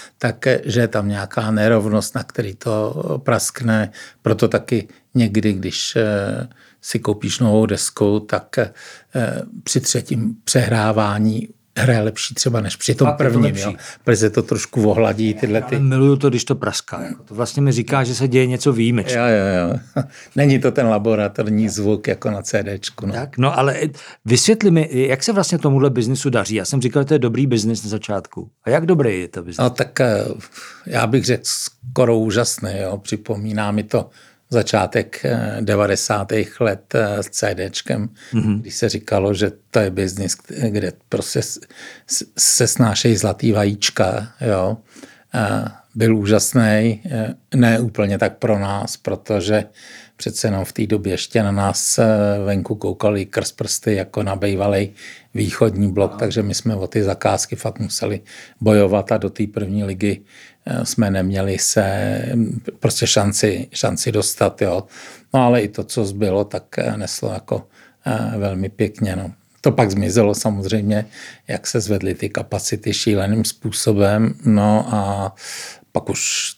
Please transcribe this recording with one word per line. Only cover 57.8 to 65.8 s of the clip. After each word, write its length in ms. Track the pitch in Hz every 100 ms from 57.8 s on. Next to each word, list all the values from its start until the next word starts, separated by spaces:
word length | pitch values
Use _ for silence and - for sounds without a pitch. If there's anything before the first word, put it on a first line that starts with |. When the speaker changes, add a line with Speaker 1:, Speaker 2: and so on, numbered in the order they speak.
| 101 - 104 101 - - - -
Speaker 1:
bojovat 500 | 107 107 98 101 -
a 60 | 107
do 120 | 98
té 180 | - 104
první 360 | 104 98 104
ligy, 380 | 98 95 101 95 - - - _ -
eh, 200 | - 80
jsme 260 | - 101
neměli 460 | 95 95 98 98 95
se, 640 | - 110 98 98 101 104 120 120 107 120 - -
prostě 280 | 110 - 117
šanci, 600 | - 101 - 107 92 -
šanci 380 | - 110 110 -
dostat, 500 | 104 - - 101 -
jo. 220 | 98 90 - - - - _
No 60 | 131 123
ale 160 | 120
i 60 | 104
to, 160 | -